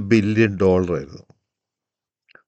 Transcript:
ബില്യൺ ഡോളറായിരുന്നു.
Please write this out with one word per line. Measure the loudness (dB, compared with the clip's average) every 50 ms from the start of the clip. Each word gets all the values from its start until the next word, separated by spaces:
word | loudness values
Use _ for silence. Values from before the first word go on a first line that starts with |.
| 2
ബില്യൺ | 2 2 2 2 0 0 0 0 0 0
ഡോളറായിരുന്നു. | 0 2 2 2 2 0 -2 -4 -6 -8 -10 -16 -20 -20 _ _ _ _ _ _ _ _ _ _ _ _ _ _ _ _ _ _ _ _ _ -20 _ _